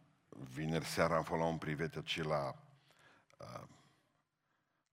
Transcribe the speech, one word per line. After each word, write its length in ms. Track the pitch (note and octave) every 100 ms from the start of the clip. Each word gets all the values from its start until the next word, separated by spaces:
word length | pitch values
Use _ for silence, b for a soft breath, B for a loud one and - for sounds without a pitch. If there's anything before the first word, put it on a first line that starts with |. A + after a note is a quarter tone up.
| - _ _
vineri 560 | - C3+ B2 D#2 E2 D#2
seara 300 | - E2 E2
am 80 |
fost 180 | D#2 E2+
la 60 | E2
un 100 | E2
privet 380 | - D2+ D#2+ D#2+
aici 280 | D#2 -
la, 320 | D#2 D2+ C2+ - - b b b b b b -
uh, 260 | E2+ - - b b b b b _ _ _ _ _ _ _